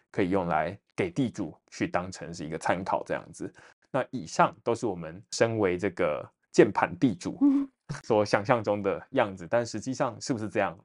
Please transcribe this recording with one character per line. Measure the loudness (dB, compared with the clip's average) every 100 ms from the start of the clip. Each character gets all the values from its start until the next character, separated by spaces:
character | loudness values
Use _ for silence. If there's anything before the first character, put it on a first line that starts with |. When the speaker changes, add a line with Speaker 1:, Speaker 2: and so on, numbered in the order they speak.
| _
Speaker 1:
可 | -2
以 | 0
用 | 2 2
来 | 0 -2 -6 _
给 | -4 -4
地 | 0 -2
主 | -2 -10 -10 _
去 | -6 -2
当 | -2 -4
成 | -10 -12
是 | -10
一 | -8
个 | -4
参 | -2 -2
考 | 0 -4
这 | -2
样 | -8 -8
子。 | -12 -12 -12 -20 _ _
那 | -6 -4
以 | -8 -8
上 | 0 0 0
都 | -2
是 | -2 -2
我 |
们 | -4 -8 -14 -12
身 | 0 2 4
为 | 2 2
这 | -2
个 | 0 0 0 -6 _ _
键 | 6 6
盘 | 6 -2 2
地 | 0
主 | 0 -8 2
Speaker 2:
嗯。 | 4 4 0 _ -14 -12
Speaker 1:
所 | 2 2
想 | 4 2
象 | 4 2
中 | 2 0
的 | 0 -2 -2
样 | 0 0
子， | -2 -2
但 | -2 -2
实 | -6
际 | -8
上 | -4 -4 -4
是 | -4
不 | -4
是 | -2
这 | -2
样， | -2 -4